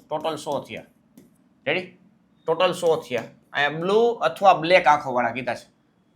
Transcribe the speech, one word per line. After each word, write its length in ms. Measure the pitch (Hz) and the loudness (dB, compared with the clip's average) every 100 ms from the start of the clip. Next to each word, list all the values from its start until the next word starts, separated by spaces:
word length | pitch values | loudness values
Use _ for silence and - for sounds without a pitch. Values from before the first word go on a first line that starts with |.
| - | -10
ટોટલ 280 | 151 160 151 | -6 -6 -6
સો 240 | 156 135 | -6 -6
થયા. 240 | - 95 - _ _ - - _ _ _ 131 | -6 -14 -16 _ _ -20 -20 _ _ _ -6
રેડી? 200 | 170 185 - _ _ _ _ - | -6 -6 -18 _ _ _ _ -4
ટોટલ 260 | 160 185 | 0 2
સો 240 | 170 170 143 | 2 0 0
થયા. 260 | - 120 113 - _ | -2 -8 -8 -16 _
અહીંયા 260 | 135 143 156 | -2 -2 -2
બ્લુ 160 | 175 208 240 226 156 | 0 2 2 0 -2
અથવા 280 | - 196 160 | 2 4 4
બ્લેક 240 | 160 180 151 | 4 4 4
આંખોવાળા 440 | 147 139 123 117 120 | 2 2 -2 -2 -4
કીધા 220 | 123 113 | -6 -8
છે. 60 | - _ _ _ _ | -10 _ _ _ _